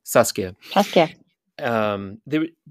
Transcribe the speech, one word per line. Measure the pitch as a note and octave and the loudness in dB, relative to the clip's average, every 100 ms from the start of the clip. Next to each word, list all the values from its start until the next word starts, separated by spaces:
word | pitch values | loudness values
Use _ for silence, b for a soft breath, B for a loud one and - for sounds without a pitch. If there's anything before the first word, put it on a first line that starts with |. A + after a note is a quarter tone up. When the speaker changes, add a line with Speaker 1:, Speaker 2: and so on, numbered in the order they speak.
Speaker 1:
Saskia. | - - A2+ - F#2+ F#2+ - | -2 2 2 0 -8 -8 -4
Speaker 2:
Saskia. | - G3+ - D#3+ - _ _ _ - | 0 2 2 2 -2 _ _ _ -8
Speaker 1:
Um, | C#3+ A2+ G#2+ G2+ G2 G2+ - | -4 0 0 -4 -8 -14 -6
they | D3+ | -4
were, | D#3+ _ _ | -4 _ _